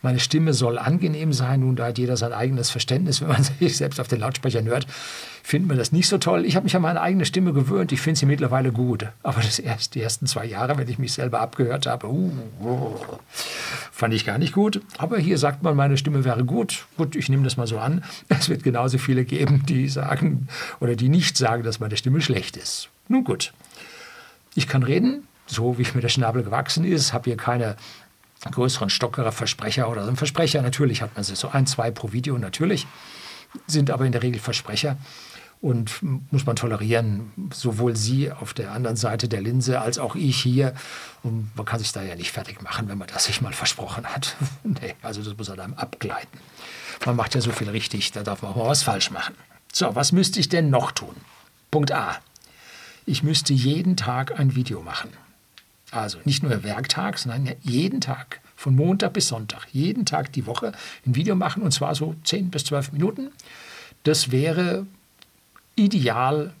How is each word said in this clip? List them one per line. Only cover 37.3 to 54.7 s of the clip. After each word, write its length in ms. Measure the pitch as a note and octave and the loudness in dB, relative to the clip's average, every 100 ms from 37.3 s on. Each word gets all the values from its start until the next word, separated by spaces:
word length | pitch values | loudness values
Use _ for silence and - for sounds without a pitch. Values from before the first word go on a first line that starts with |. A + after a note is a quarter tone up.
| - F#3+ | -10 -10
sowohl 400 | - B2+ G#2+ B2 | -4 -2 2 0
Sie 360 | A2+ G#2 C3+ D3 | 2 2 2 0
auf 220 | C#3+ A2 | -4 -10
der 180 | - G2+ | -8 -8
anderen 240 | G#2+ B2 A#2 | -4 -2 0
Seite 320 | A2 A2 A2+ | 0 0 -2
der 120 | G#2 | -2
Linse 400 | G2+ B2+ B2+ B2+ | 0 0 2 0
als 180 | A2+ A#2 | 0 -2
auch 180 | B2+ F#3 | -4 0
ich 260 | D3 B2+ | 0 2
hier. 320 | B2+ B2+ C3+ C3+ - - - - | 2 4 2 -2 -14 -14 -16 -10
Und 280 | A#2 A2+ G#2+ G#2+ | -4 -4 -4 -8
man 80 | |
kann 140 | G#2+ A#2 | -4 -4
sich 140 | G#2 | -4
da 100 | G#2 | -6
ja 140 | G2 F2 | -8 -8
nicht 160 | E2+ | -8
fertig 280 | - - G2+ | -8 -12 -14
machen, 280 | F#2+ - G#2 | -8 -6 -6
wenn 100 | G2+ | -6
man 100 | F#2+ | -8
das 160 | - | -2
sich 160 | - G#2+ | -2 0
mal 120 | A#2 | -4
versprochen 520 | - - - - - - | -2 -4 -4 -6 -8 -6
hat. 280 | C#3 - - C#3 | -6 -6 -4 -6
<laughs> 140 | - | -4
Nee, 300 | G#3+ E3 - - | -4 -2 -4 -10
also 200 | A2 G#2 | -10 -8
das 140 | G#2+ G#2 | -10 -10
muss 100 | G2 | -10
an 120 | F#2+ | -10
einem 140 | F#2 | -12
abgleiten. 680 | C3+ A#2+ - - - - - - - - - - - - | -8 -8 -6 -6 -6 -10 -20 -20 -20 -16 -14 -14 -4 0
Man 80 | |
macht 220 | A#2+ G#2+ C3+ | 0 2 0
ja 40 | |
so 120 | A#2+ | 0
viel 180 | A#2 G#2 | -2 -2
richtig, 400 | G#2+ - G#2 - | -2 -2 -2 -4
da 120 | G#2 | -4
darf 180 | G#2 G2 | -6 -6
man 80 | G#2 | -4
auch 60 | A2 | 0
mal 100 | A#2 | 2
was 160 | C#3+ | 4
falsch 300 | - G2 - | 2 0 -2
machen. 220 | F#2 - - - - _ | -2 -8 -10 -20 -20 _
So, 220 | - D3+ | -2 0
was 160 | A2 C#3+ | 2 4
müsste 300 | F3 F#3+ - | 4 4 2
ich 80 | - | 2
denn 220 | E3+ D#3 | 4 4
noch 200 | C3 - | 4 2
tun? 240 | - - - - - - _ _ | -6 -10 -16 -20 -20 -20 _ _
Punkt 220 | D3+ C#3+ | 0 2
A. 260 | B2+ G2 - _ - - - - - - - - | 0 -2 -6 _ -20 -20 -20 -20 -20 -20 -12 -4
Ich 160 | C3+ | 0
müsste 320 | D3+ D3 - | 2 2 2
jeden 420 | C3+ B2+ D#3 F3+ F3+ | 2 2 2 2 0
Tag 420 | A#2+ B2 C3+ - | 0 -2 -2 2
ein 180 | C3+ C3 | 2 2
Video 260 | B2+ | -2